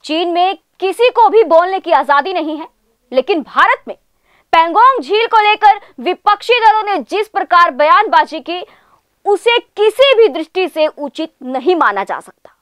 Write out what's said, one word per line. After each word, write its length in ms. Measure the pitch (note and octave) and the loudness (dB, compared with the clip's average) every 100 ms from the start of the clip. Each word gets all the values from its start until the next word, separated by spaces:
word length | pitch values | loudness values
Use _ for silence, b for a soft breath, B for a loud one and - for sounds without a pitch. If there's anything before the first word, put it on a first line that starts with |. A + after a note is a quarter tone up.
चीन 240 | - D#4+ F4 | -6 -6 -4
में 280 | E4+ F#4 - _ _ | -2 -2 -4 _ _
किसी 300 | F#4+ F4+ A#4+ | -8 0 0
को 180 | A#4+ A4 | 2 2
भी 140 | A4 | 4
बोलने 340 | F4 E4 F4+ F#4+ | 4 2 2 -6
की 120 | D#4+ | 0
आजादी 420 | D4 C4 C#4+ E4 | -2 2 0 0
नहीं 240 | F#4 D#4 D4+ | -6 -6 -10
है, 100 | D#4+ _ _ _ _ | -14 _ _ _ _
लेकिन 300 | B3+ B3+ F4 | -4 -2 -4
भारत 400 | A#3+ - G#4 C5 - | -2 0 0 0 -8
में 80 | - _ _ _ _ _ | -18 _ _ _ _ _
पैंगोंग 480 | E4 E4 F#4 B4+ C5 | 0 2 4 4 2
झील 240 | C4 G#4 A#4 | -2 -2 0
को 140 | A4 | 2
लेकर 380 | G#4 G#4+ G#4 G4 b - | 2 2 2 2 b -8
विपक्षी 600 | B3 F4+ - G#4 - A#4+ | -6 -2 -2 -2 0 2
दलों 220 | A4 G#4+ | 2 2
ने 140 | G#4 F#4+ | -2 -6
जिस 260 | A3+ F#4 G#4 | -4 -6 -4
प्रकार 420 | G4+ F#4+ F4+ F4 | -6 0 2 2
बयानबाजी 680 | B3+ D4 F4+ G#4+ D#4 F4+ D#4 | 2 2 2 4 0 0 -6
की, 200 | D4+ F4+ F#4 b b b _ _ | -10 -10 -12 b b b _ _
उसे 320 | - F#4 - A#4+ | -4 -2 0 -2
किसी 540 | _ - G#4+ G#4 C#5 | _ -2 -2 0 0
भी 120 | A4+ A4 | 2 2
दृष्टि 380 | C4 D#4+ F#4 F4+ | 0 -8 -6 -6
से 200 | E4 D#4 | -2 -4
उचित 460 | - C#4+ - D#4+ _ | -4 -14 -10 -12 _
नहीं 320 | B3+ C4 C4+ | -10 -4 -2
माना 280 | F4+ B3 G3+ | 0 0 -2
जा 160 | G3+ D3+ | -8 -10
सकता। 360 | - _ _ _ | -14 _ _ _